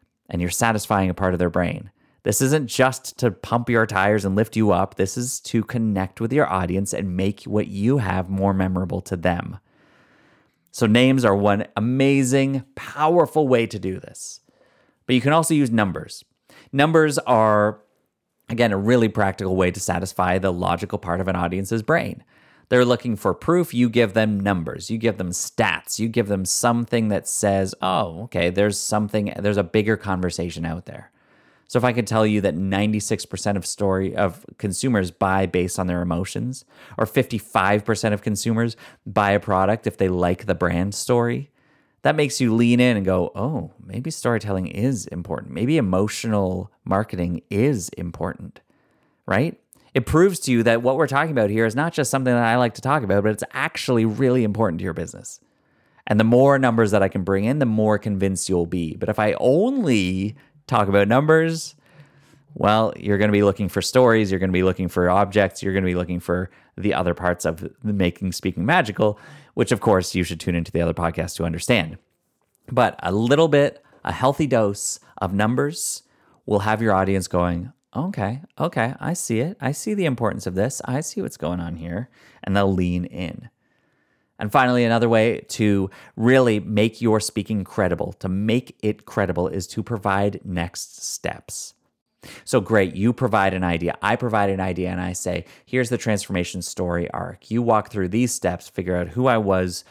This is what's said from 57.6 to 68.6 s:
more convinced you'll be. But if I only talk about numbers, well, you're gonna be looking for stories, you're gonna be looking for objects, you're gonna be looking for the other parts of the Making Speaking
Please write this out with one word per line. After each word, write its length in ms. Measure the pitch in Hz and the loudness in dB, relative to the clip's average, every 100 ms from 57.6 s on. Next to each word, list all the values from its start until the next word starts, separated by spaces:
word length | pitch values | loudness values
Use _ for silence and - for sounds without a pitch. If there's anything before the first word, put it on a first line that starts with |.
| 123 | 0
more 320 | 110 110 104 | 2 2 2
convinced 500 | 110 98 98 92 - | 0 0 0 -2 -2
you'll 200 | 90 85 | 0 0
be. 280 | 90 82 - | -2 -4 -4
But 140 | - | -4
if 100 | 107 | 0
I 140 | 107 | 0
only 1040 | - 123 151 233 277 180 113 92 92 101 - _ _ - | 2 2 4 2 0 2 2 2 0 -4 -6 _ _ -2
talk 220 | 117 101 | 0 4
about 180 | 98 101 | 4 4
numbers, 680 | 123 151 160 165 165 - - _ - - _ _ _ _ | 4 4 4 4 -2 -8 -16 _ -20 -20 _ _ _ _
well, 400 | - 98 110 110 - | -2 2 4 2 -2
you're 200 | 101 101 | -2 2
gonna 140 | 107 | 4
be 100 | 104 | 4
looking 280 | 101 95 98 | 4 2 -2
for 120 | 101 | -2
stories, 480 | - 131 127 113 101 | 0 4 6 6 4
you're 100 | 95 | 0
gonna 120 | 95 | 0
be 120 | 90 | 2
looking 260 | 92 92 90 | 2 2 -2
for 200 | - 87 | 2 4
objects, 540 | 92 98 101 95 - | 4 4 2 2 0
you're 100 | 98 | -4
gonna 120 | 95 92 | 0 0
be 100 | 90 | -2
looking 240 | 90 87 | -2 -6
for 300 | - 90 92 - _ - | -4 -4 -4 -10 _ -6
the 180 | 98 | -2
other 200 | - 87 | 0 0
parts 320 | 85 90 87 82 | 0 -2 -2 -2
of 160 | 82 95 - | -6 -10 -10
the 120 | 107 | -6
Making 400 | 101 90 - 95 | 0 0 -2 -6
Speaking 320 | - 95 87 | -6 -6 -4